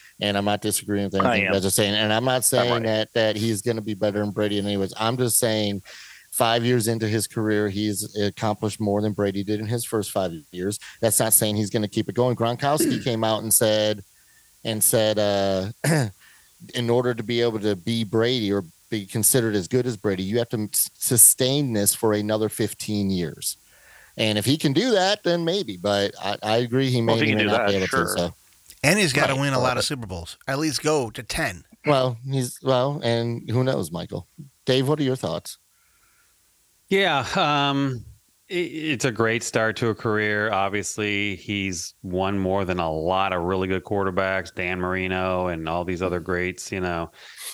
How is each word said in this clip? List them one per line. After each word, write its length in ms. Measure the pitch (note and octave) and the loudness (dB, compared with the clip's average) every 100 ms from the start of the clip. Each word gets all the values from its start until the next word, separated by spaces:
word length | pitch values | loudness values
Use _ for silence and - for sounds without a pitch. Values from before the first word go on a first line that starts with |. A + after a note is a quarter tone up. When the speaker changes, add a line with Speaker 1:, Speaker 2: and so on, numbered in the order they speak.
| - - | -20 -4
Speaker 1:
and 160 | G2+ G2+ | -2 0
I'm 80 | |
not 160 | G#2 G#2 | 0 0
disagreeing 420 | G#2+ - - G2+ | -2 -4 -2 -2
with 100 | G2+ | 0
anything 160 | G2 B2+ | 0 2
Speaker 2:
I 60 | A2 | 2
Speaker 1:
you 100 | G2 | 2
Speaker 2:
am. 60 | |
Speaker 1:
guys 120 | F#2+ | 2
are 60 | F#2+ | 2
saying, 240 | - G2+ | 2 2
and 180 | G#2+ A2 | 2 2
I'm 120 | A2 | 2
not 120 | C3 B2+ | 2 0
Speaker 2:
I'm 60 | |
Speaker 1:
saying 300 | - B2+ A#2+ | 2 2 2
Speaker 2:
right. 100 | A#2+ | 2
Speaker 1:
that, 300 | A2+ A2 A2 | 0 0 0
that 220 | A#2+ A2 G#2+ | 0 2 2
he's 260 | A2+ G#2 | 0 0
gonna 180 | A#2+ A2+ | -2 -2
be 140 | G#2+ | -4
better 240 | G2+ G#2 G2+ | -2 0 0
than 140 | G#2 | -2
Brady 260 | F#2+ G#2 G2+ | 0 0 0
in 80 | G2+ | -2
any 100 | G2+ | -2
ways. 160 | F#2+ - | -2 -2
I'm 180 | A2 B2 | -2 0
just 220 | B2 - | 0 2
saying 440 | A#2 A2 G#2 G2+ - - - - - | 2 0 0 -4 -8 -18 -20 -20 -10
five 320 | - A#2 A#2 | 0 2 2
years 240 | A#2+ B2 A2 | 2 2 2
into 180 | A2+ A2 | 0 0
his 180 | A2 G2+ | 0 -2
career, 400 | A2+ G#2+ G#2 G#2 | -2 0 2 0
he's 480 | F#2+ G#2+ G2 G2+ G#2+ | 0 -2 -2 -4 -2
accomplished 640 | G2+ - A2 G#2+ G#2+ - | -2 0 -2 0 -4 -2
more 200 | G#2+ G2+ | 0 0
than 120 | G#2+ | 0
Brady 320 | G2 G2+ G2 | 0 0 0
did 160 | G2 G#2+ | -2 -2
in 60 | G#2+ | -2
his 180 | A#2+ | -4
first 260 | - A2+ F#2+ | -2 -4 -2
five 220 | G#2 F#2 E2 D2 | -2 -2 -4 -12
years. 280 | F2+ F#2+ G#2+ - - | -6 -6 -6 -10 -2
That's 200 | A2+ - | 0 2
not 120 | A2+ | 4
saying 240 | - G#2+ G#2+ | 4 2 2
he's 140 | G#2 | 0
gonna 180 | A#2 G#2 | 0 -2
keep 200 | A2+ G2+ | -2 -2
it 60 | |
going. 200 | G2+ B2+ A2 | 2 2 2
Gronkowski 680 | A#2 B2 C#3+ D#3 - A#2 | 0 0 0 2 2 0
<clears throat> 0 | |
came 180 | A2 A2+ | -2 0
out 200 | A2 A2 | 0 0
and 120 | A2 | 0
said, 480 | - A2 G#2+ G#2+ G#2 - _ _ _ _ _ | 2 4 4 2 -2 -6 _ _ _ _ _
and 180 | A2+ G#2+ | -6 -2
said, 360 | - A#2+ G#2+ G#2+ | 2 4 4 2
uh, 880 | G#2 G2+ G2 F#2+ F#2+ - C#3+ D#3+ A2+ - - | 2 2 2 0 -2 -2 0 2 0 -4 -20
<clears throat> 400 | - _ _ - | -20 _ _ -10
in 160 | B2 A#2 | -4 2
order 240 | A#2+ B2 | 2 2
to 80 | A#2 | 0
be 180 | G#2+ A#2+ | -2 0
able 180 | A#2 A2 | 2 2
to 160 | G#2 G2 | 0 0
be 260 | E2+ A2+ | 0 -2
Brady 480 | G#2+ A2+ A#2 B2+ G#2 | 0 2 2 2 2
or 120 | G2+ E2+ - _ | 0 -2 -10 _
be 160 | A2 G2 | -6 -4
considered 480 | A#2 G2+ C3 A2+ | -2 2 2 2
as 140 | G#2 E2+ | 0 0
good 180 | B2 B2 | 0 0
as 100 | G#2+ | -2
Brady, 280 | A2 F#2 | -2 -2
you 140 | F#2+ A#2 | 0 -2
have 100 | A#2 | -2
to 200 | A2 G#2 | -4 -4
s-, 180 | - - - | -2 -4 -4
sustain 760 | - B2 - - C3 C#3+ C#3 | 0 6 6 6 2 2 0
this 200 | G#2+ G2+ | 2 0
for 180 | - A2+ | 2 2
another 360 | G#2+ G#2 A2 G#2+ | 2 2 0 -2
fifteen 600 | - G#2 - - G#2 G2 | -2 -4 -4 -4 -2 0
years. 480 | F#2 D#2+ - - - _ - - - - - | 0 -2 -6 -10 -10 _ -20 -20 -20 -14 -4
And 200 | A2 G#2+ | 0 2
if 80 | |
he 140 | A2 D#3 | 2 2
can 160 | D#3+ | 2
do 160 | C3+ B3 | 2 4
that, 320 | G3+ F#3 G#3 | 4 2 2
then 240 | F3 E3+ E3 | 0 0 0
maybe. 320 | G3 D#3+ F2+ | -2 -4 -4
But 340 | G2 G2+ G2+ - | 0 2 0 -2
I, 160 | F#2+ G#2 | -6 -4
I 140 | G#2 A2+ | 0 0
agree 320 | B2 B2+ C3+ | 2 2 2
he 100 | B2 | 2
may, 120 | A2+ | 2
Speaker 2:
Well, 100 | A2+ | 2
if 0 | |
he 60 | A2 | 2
Speaker 1:
he 40 | G#2+ | 2
Speaker 2:
can 20 | |
Speaker 1:
may 60 | |
Speaker 2:
do 40 | G#2 | 2
Speaker 1:
not 80 | A2 | 2
Speaker 2:
that, 100 | G#2 | 2
Speaker 1:
be 80 | G2 | 2
able 100 | F#2 | 0
Speaker 2:
sure. 180 | C3 | 0
Speaker 1:
to. 40 | A2+ | 0
So. 240 | F#2+ F2 - _ _ - - | 0 -2 -6 _ _ -20 -2
Speaker 3:
And 160 | C#3 G3+ | 2 4
he's 160 | F3+ | 2
gotta 180 | C3+ C3+ | 2 2
Speaker 1:
Right. 80 | C3+ | 2
Speaker 3:
win 120 | C#3 | 0
a 40 | C3 | 2
lot 140 | B2+ | 2
of 40 | B2 | 0
Speaker 1:
But 80 | |
Speaker 3:
Super 220 | - C#3+ G#2+ | -2 -4 -6
Bowls. 300 | F#2 E2+ - - | -8 -10 -12 -6
At 120 | C3+ | -2
least 240 | D#3 B2 | -2 -2
go 260 | D3 D#3 A#2 | 2 2 0
to 120 | A#2+ | -6
ten. 420 | A2 - F#3 F2 - - D3 | -8 -4 -4 -6 -14 -6 0
Speaker 1:
Well, 320 | C3+ B2+ A#2 C3 | 2 2 -2 -4
he's, 300 | C3+ B2 - | -2 -4 -4
well, 400 | C3+ B2+ C3+ C#3+ | 0 2 2 0
and 460 | A#2 A#2 A#2 A#2 - | 0 0 0 -4 -2
who 160 | A#2+ | 0
knows, 260 | B2+ - D3+ | 0 0 -4
Michael? 360 | D#3+ E2+ F#2+ - - C#3 _ - | -8 -8 -10 -12 -18 -20 _ 0
Dave, 220 | C3 C3+ | 2 2
what 120 | D3+ | 0
are 40 | |
your 120 | C#3 C3 | 0 -2
thoughts? 400 | E2+ E2 - - _ _ _ _ _ _ _ _ _ _ _ _ _ | -4 -6 -8 -16 _ _ _ _ _ _ _ _ _ _ _ _ _
Speaker 4:
Yeah, 360 | G3 F#3+ C#3 A#2 G3 | 2 2 2 0 0
um, 680 | D#3 D3 C#3+ C#3 C#3 B2 A2+ A2+ _ _ - | 2 2 2 2 0 -2 -10 -20 _ _ -8
it, 60 | |
it's 500 | F3+ D#3+ D3+ D#3 B2+ | -4 -4 -4 -4 -2
a 80 | C3+ | -2
great 300 | G#2+ A2+ A#2 | 2 0 0
start 340 | - A#2 A2 G#2+ | -2 0 0 0
to 120 | A#2 | -2
a 60 | |
career. 560 | G#2 A#2 G#2+ G#2 G#2 G#2+ | -2 -2 0 0 0 0
Obviously, 840 | G2 G2 G2+ F#2+ - G#2 G2+ G#2 F#2 | 0 0 -2 -4 -4 -2 -2 -2 -4
he's 580 | - G2+ F#2+ E2+ - - | -6 -4 -4 -6 -10 -12
won 360 | G2 F2+ F#2+ G2+ | -6 -2 0 0
more 260 | F#2 G2 | 0 0
than 140 | F#2 F2 | -2 -2
a 100 | E2 | -2
lot 400 | D#2 D#2+ F#2+ G2 | -2 0 0 0
of 100 | F#2 | 0
really 240 | F2 F#2+ F#2 | 0 -2 -2
good 160 | F#2 | -4
quarterbacks, 680 | - G2+ F#2+ F#2 F#2+ F#2+ F2 | -2 -2 -2 0 0 -2 -4
Dan 260 | - F2+ F#2 | -6 -4 -4
Marino 680 | F2+ F#2 F#2 F#2 F#2 F#2 F2+ | -2 -2 -2 -2 0 0 -2
and 220 | E2 D#2+ | -4 -4
all 160 | E2+ | -4
these 180 | F2 F2 | -2 -2
other 180 | F2+ F2 | -2 -2
greats, 520 | E2 F2+ F2+ F2+ - | -2 -4 -4 -6 -8
you 80 | G2 | -6
know. 300 | F2+ E2+ E2 - - - - | -4 -4 -6 -12 -20 -16 -16